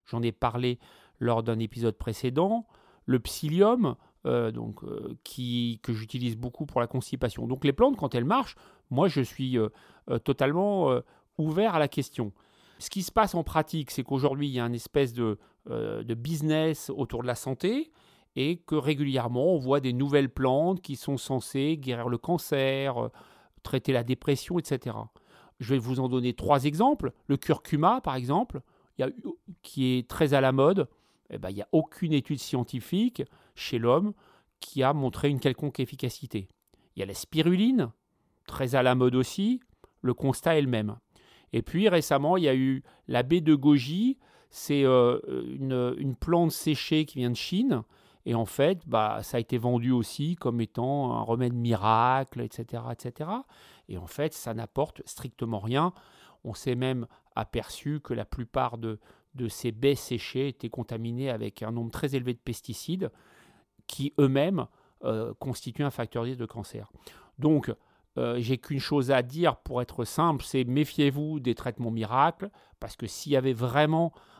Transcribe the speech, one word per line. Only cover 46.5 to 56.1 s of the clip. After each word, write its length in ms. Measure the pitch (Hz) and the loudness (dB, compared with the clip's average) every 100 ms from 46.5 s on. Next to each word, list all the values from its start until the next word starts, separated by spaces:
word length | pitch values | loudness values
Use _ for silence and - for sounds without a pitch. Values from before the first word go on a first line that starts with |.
séchée 540 | - - 147 - 156 151 | 0 -2 -2 0 0 0
qui 140 | 135 | -2
vient 100 | 120 | -2
de 60 | 120 | -2
Chine, 480 | - 180 262 135 113 _ _ _ - | -2 0 2 0 -2 _ _ _ -4
et 100 | 117 | -2
en 100 | 113 | -2
fait, 360 | - 143 185 - | 2 2 2 0
bah, 320 | 113 107 107 | 0 0 -2
ça 160 | 104 123 | -4 -4
a 20 | |
été 180 | 113 123 | -2 -2
vendu 340 | 120 123 120 | 0 0 2
aussi 440 | 123 110 - 147 175 | 0 0 -4 -4 -2
comme 240 | 127 117 | -2 -2
étant 540 | 113 - 123 143 131 | -2 -4 -2 -2 -2
un 80 | 117 | -2
remède 320 | 110 117 123 | -2 0 0
miracle, 880 | 120 120 107 104 113 123 131 131 123 | 0 0 2 4 4 4 2 0 -6
et 80 | 117 | -8
cetera, 400 | - 117 117 120 | -10 -10 -10 -10
et 40 | 120 | -10
cetera. 480 | 123 - 156 226 269 - - - - | -10 -10 -8 -8 -10 -20 -20 -20 -14
Et 100 | 92 | -12
en 100 | 82 | -10
fait, 260 | - 151 | -4 -4
ça 200 | - - | -4 -8
n'apporte 480 | 113 113 - 151 - - | -8 -6 -4 -4 -6 -16
strictement 540 | - 127 - 117 107 | -14 -14 -8 -6 -4
rien. 340 | 107 135 175 - - | -2 0 0 -2 -14